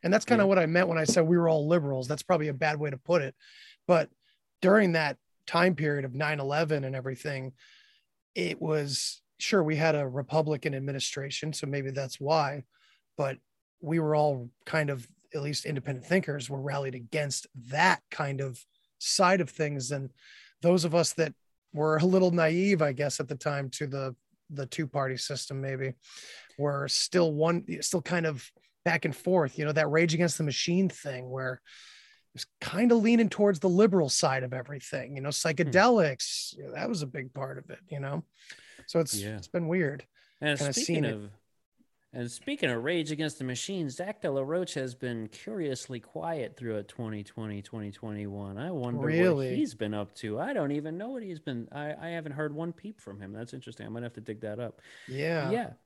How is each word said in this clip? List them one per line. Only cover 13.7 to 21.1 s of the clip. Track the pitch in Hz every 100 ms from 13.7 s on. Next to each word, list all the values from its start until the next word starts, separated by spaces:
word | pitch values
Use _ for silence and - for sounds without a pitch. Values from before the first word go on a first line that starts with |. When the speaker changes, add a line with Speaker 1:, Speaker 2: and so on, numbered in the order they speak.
| _
Speaker 1:
we | 151 165
were | 156
all | 151 151 135 120 _ -
kind | 160 147
of, | 135 120 _ _
at | 156
least | 143 143 -
independent | 139 143 131 117
thinkers, | 185 165 147 123
were | 135
rallied | 139 139 135 127
against | 117 156 147 131 - 131
that | 120 139 180 175 _
kind | - 147 135
of | 135 120 - _ _ _
side | - - 180 190
of | 160
things. | - 151 143 123
And | 139 135 _ - - - _
those | 170 180 160
of |
us | 170 156